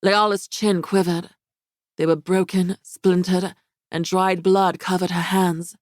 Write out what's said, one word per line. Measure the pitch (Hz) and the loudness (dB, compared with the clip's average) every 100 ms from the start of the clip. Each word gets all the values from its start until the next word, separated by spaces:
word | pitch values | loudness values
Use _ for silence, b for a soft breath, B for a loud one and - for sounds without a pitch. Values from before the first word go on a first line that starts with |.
Leala's | 190 202 214 202 - | 2 2 2 0 -6
chin | - 214 185 | -4 0 0
quivered. | 165 196 180 170 175 _ _ _ _ _ _ _ | 0 0 0 -2 -6 _ _ _ _ _ _ _
They | 160 | 0
were | 160 | 0
broken, | 151 190 185 190 180 196 | 2 0 2 0 -2 -4
splintered, | - - 190 180 180 180 180 - _ _ _ | -10 -2 2 2 2 0 -2 -10 _ _ _
and | 151 165 | -8 -2
dried | 185 190 185 | 0 0 0
blood | 170 190 190 180 | 2 4 2 0
covered | - 185 180 | -2 -2 -2
her | 175 | -4
hands. | 170 190 185 165 175 - | -2 0 0 0 -8 -16